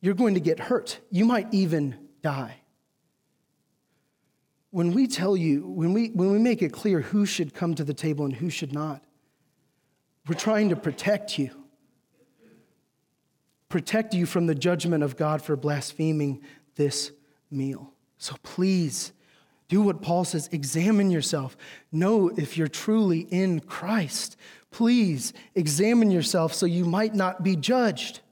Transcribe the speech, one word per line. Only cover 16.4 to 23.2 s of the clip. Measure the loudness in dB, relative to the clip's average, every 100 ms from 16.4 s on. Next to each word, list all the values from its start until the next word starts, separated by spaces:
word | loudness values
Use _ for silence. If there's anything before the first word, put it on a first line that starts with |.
| -12 -20 _ -2
this | -2 0 -8 -12 _ _ _
meal. | -6 -6 -6 -14 _ _ _
So | -14 -14
please, | -14 -2 2 2 0 -4 -10 _ _ _ _ _ _
do | 4
what | 4 2
Paul | 0 0
says, | 0 -4 -4
examine | -6 -4 0 2 4 4
yourself. | 2 0 -4 -6 -12 -20 -20 _
Know | 0 2 4 2
if | 0 -4 -2
you're | -4
truly | -4 0 2 4 2